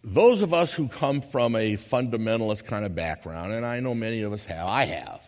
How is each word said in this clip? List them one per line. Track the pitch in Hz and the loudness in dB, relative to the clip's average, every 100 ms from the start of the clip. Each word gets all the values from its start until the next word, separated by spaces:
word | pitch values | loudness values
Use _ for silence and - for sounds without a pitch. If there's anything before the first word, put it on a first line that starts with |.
Those | 113 95 226 233 | 0 6 6 6
of | 196 | 2
us | 170 170 | 2 2
who | - 139 | 0 -4
come | - 147 143 | 0 0 0
from | - 131 117 | -2 0 2
a | 113 110 | 2 0
fundamentalist | 104 - 123 127 113 113 113 110 107 | -2 0 -2 0 -2 0 0 0 -4
kind | - 104 | -4 -6
of | 104 | -4
background, | 82 82 76 82 80 87 | -4 -4 -6 -8 -8 -6
and | 113 | -4
I | 120 120 | -4 -4
know | 127 | -4
many | 117 113 113 | -2 -2 -2
of | 104 | -4
us | 104 - | -6 -8
have, | 80 87 | -6 0
I | 117 | 2
have. | 135 87 - - | 2 -2 -10 -16